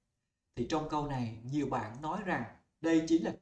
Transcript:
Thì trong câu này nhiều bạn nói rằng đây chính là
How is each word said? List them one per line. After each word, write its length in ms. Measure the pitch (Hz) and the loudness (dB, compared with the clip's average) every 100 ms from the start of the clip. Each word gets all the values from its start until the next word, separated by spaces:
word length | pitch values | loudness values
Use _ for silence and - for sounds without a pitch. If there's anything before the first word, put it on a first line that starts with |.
| _ _ _ _ _ - | _ _ _ _ _ -4
Thì 120 | 117 | 0
trong 200 | 160 151 | 0 0
câu 180 | 151 143 | -2 -2
này 340 | 131 117 110 | -2 -4 -6
nhiều 240 | 123 147 135 | -4 -2 0
bạn 320 | - 107 117 | 0 -4 -6
nói 200 | 156 190 190 | -6 -4 -2
rằng 360 | 147 113 - _ _ | -2 -4 -12 _ _
đây 240 | 160 165 160 | 4 4 6
chính 160 | 165 | 4
là 120 | 208 - | 4 -4